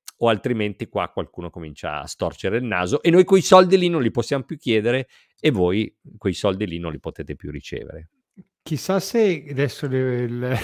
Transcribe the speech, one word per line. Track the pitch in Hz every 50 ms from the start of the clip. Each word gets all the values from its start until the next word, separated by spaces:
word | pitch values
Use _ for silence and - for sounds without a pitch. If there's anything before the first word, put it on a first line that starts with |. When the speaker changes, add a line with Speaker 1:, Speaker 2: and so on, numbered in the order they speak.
| _ - - -
Speaker 1:
o | 117 117
altrimenti | 113 101 - 127 123 110 104 104 101 - 120 -
qua | - 101 90 87
qualcuno | - - 87 - - - 87 85
comincia | - 90 82 78 76 - - 82 76 73
a | 71 76
storcere | - - 92 85 76 - - 95 98 120
il | 127
naso | 120 101 90 90 92 110 143
e | - 175
noi | 165 180 185
quei | - 196 190
soldi | - - 196 185 190 180 180 190
lì | 180 175
non | 170 160
li | 127 113
possiamo | 92 127 113 - 139 139 123
più | - - 147
chiedere | - - 113 110 104 117 120 131 131 _ _ _ _ _ _ _
e | - 156
voi | 135 101 90 87 92 104 110 - _ _ - - - 104
quei | - 101 90
soldi | - - 104 95 95 107
lì | 92 85 85
non | 87 85 78
li | 73
potete | - 82 76 - 78 73 76
più | 71 - 78
ricevere." | 73 73 71 - - 62 53 69 69 80 80 - _ _ _ _ _ - - _ _ _ -
Speaker 2:
Chissà | - 160 131 - - 190 196
se | - - - 233 220 202 175 151 139 147
adesso | 143 127 143 135 - - - 139
le, | 127 131 131 127 123 120 123 120
le, | 120 120 123 127 131 113